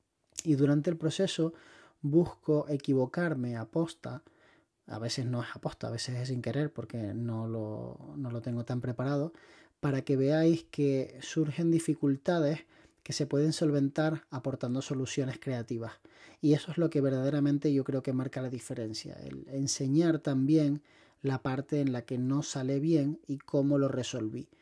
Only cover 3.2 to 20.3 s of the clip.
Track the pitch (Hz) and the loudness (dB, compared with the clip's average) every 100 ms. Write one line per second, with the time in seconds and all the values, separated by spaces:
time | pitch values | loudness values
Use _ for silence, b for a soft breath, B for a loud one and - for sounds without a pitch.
3.2 | 175 143 123 117 110 165 165 - 123 123 | -2 -2 -4 -6 -4 -2 -2 -4 -12 -12
4.2 | - b b b b _ - 107 117 - | -14 b b b b _ -14 -8 -6 -4
5.2 | 120 123 120 - - - 117 113 - 123 | -2 -4 -6 -8 -10 -8 -8 -6 -6 -6
6.2 | 127 127 120 127 147 - 117 120 104 107 | -4 -4 -4 -2 -2 -4 -10 -6 -6 -4
7.2 | 117 113 113 113 107 110 120 117 - 147 | -4 -4 -4 -4 -6 -8 -10 -12 -14 -8
8.2 | 131 117 120 120 117 123 123 120 127 143 | -6 -6 -4 -4 -4 -4 -4 -4 -2 -2
9.2 | 156 - B B B B 147 135 131 135 | -2 -6 B B B B -2 -2 0 2
10.2 | 135 156 165 165 - - 143 135 131 - | 4 4 4 2 -2 0 2 2 -2 -8
11.2 | - - 156 143 165 165 165 147 143 139 | -6 0 0 2 2 4 2 0 2 2
12.2 | - 175 147 156 - b b b - - | 2 2 2 0 -6 b b b -8 -4
13.2 | 143 139 151 156 160 143 139 139 156 156 | 0 2 2 2 2 2 2 2 0 0
14.2 | - 139 135 131 127 127 139 135 131 - | -6 -8 -6 -4 -2 -2 -2 -4 -2 -2
15.2 | 135 123 - 123 117 117 113 - B B | -4 -4 -6 -4 -4 -6 -8 -12 B B
16.2 | B B 151 147 - 160 165 156 139 131 | B B 2 2 2 0 0 2 2 2
17.2 | 135 147 143 143 151 139 131 135 127 131 | 2 2 2 2 2 2 2 -2 0 -2
18.2 | 131 - 131 127 - 131 110 110 - - | -2 -4 -6 -6 -8 -8 -6 -8 -10 -12
19.2 | - 135 - 139 139 - 135 143 170 156 | -12 -14 -8 -4 -2 0 2 4 4 2
20.2 | - | 0